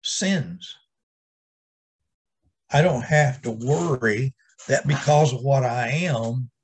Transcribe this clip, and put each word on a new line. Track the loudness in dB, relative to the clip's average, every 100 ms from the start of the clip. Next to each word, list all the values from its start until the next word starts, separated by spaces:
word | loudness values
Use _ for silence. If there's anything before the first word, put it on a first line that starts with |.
sins. | -8 -4 -2 -2 -4 -10 -16 -20 _ _ _ _ _ _ _ _ _ _ _ _ _ _ _ _ _ _ _
I | 2
don't | 2 0
have | 0 2 2 0
to | -8
worry | -6 -2 0 0 0 0 0 -2 -6 _ _ -2
that | -2 0
because | -2 2 4 4
of | 0
what | 0 2 2
I | -2 -2
am | -2 -2 -2 -2 -4 -8 _